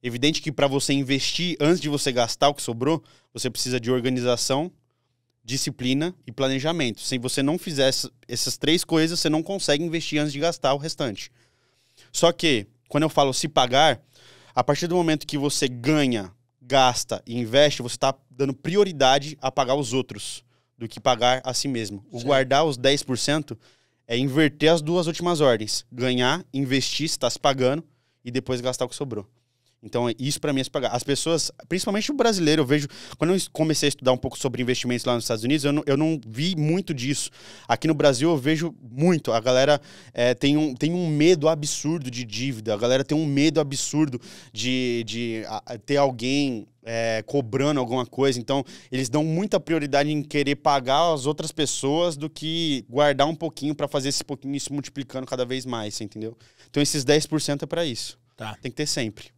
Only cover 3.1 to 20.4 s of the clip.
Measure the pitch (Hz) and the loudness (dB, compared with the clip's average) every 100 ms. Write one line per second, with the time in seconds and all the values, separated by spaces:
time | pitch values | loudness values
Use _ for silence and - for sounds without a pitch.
3.1 | _ _ 120 127 - 127 127 113 127 120 | _ _ -6 -6 -4 -2 -2 0 0 2
4.1 | 127 123 120 - 135 175 _ _ _ _ | 0 2 0 0 -2 -2 _ _ _ _
5.1 | _ _ _ 113 135 - - 127 135 165 | _ _ _ -8 -4 -4 -4 0 0 -2
6.1 | 180 - 110 135 135 147 170 127 101 - | -6 -16 -2 -2 0 -2 -2 -2 -4 -6
7.1 | 131 120 139 139 170 - 143 135 127 - | -4 -4 -2 0 -2 -4 2 2 2 -6
8.1 | _ - 120 - - 147 165 - 165 160 | _ -10 -6 -4 -2 0 0 2 2 2
9.1 | 170 160 156 160 196 - 156 170 160 - | 0 0 0 -2 -4 0 0 0 -4 -2
10.1 | 151 151 139 165 165 139 143 156 - 139 | -2 -2 0 -2 0 0 0 -2 -6 -6
11.1 | 98 - _ _ _ _ _ _ _ _ | -6 -14 _ _ _ _ _ _ _ _
12.1 | - 170 170 165 120 101 _ _ 147 156 | 4 4 4 2 2 -2 _ _ 0 2
13.1 | - 139 131 160 - 127 131 156 120 _ | 4 2 2 0 2 4 6 6 4 _
14.1 | _ - - - - - 143 175 175 170 | _ -20 -20 -6 -2 2 0 2 2 2
15.1 | 151 - 147 143 - 139 123 123 151 139 | 0 -2 -2 -2 0 -2 -2 0 2 2
16.1 | 117 92 _ _ _ 123 135 131 120 - | 0 -4 _ _ _ 0 4 4 2 -6
17.1 | 110 - 120 113 127 147 - 120 - 135 | -8 -6 -6 0 4 4 2 -8 -2 -2
18.1 | 131 _ - 139 143 - 190 202 151 135 | -2 _ -4 -4 -2 -2 2 0 4 4
19.1 | 139 143 151 131 135 127 139 127 127 120 | 4 0 -6 -4 -2 0 0 0 -2 -4
20.1 | - - - | -10 -12 -14